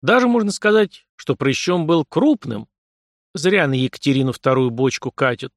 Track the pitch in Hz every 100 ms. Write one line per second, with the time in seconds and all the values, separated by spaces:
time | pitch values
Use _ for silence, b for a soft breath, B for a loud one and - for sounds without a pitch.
0 | 135 233 247 240 208 190 214 214 208 -
1 | _ _ - 131 139 131 - 180 156 165
2 | 147 - 277 294 147 107 - _ _ _
3 | _ _ _ - 156 196 151 131 127 -
4 | - 135 131 120 - 131 127 117 131 -
5 | 135 - 135 120 131